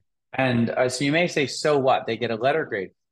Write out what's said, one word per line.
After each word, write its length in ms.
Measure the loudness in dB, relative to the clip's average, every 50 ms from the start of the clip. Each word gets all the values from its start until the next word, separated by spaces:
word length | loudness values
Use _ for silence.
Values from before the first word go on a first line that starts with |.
| _ _ _ _ _ _ -4
And, 360 | -2 0 0 2 2 0 0
uh, 200 | 0 0 0 0
so 160 | 0 0 0
you 60 | 0
may 160 | 2 2 0 0
say, 200 | 0 -2 -2 -2
"So 320 | -4 -2 0 2 2 4
what? 260 | 4 4 2 2 0
They 100 | -2 -4
get 140 | -4 -2 -4
a 60 | -2
letter 280 | 0 0 0 0 0 -2
grade." 280 | -2 -4 -6 -6 -6 -10 _ _ _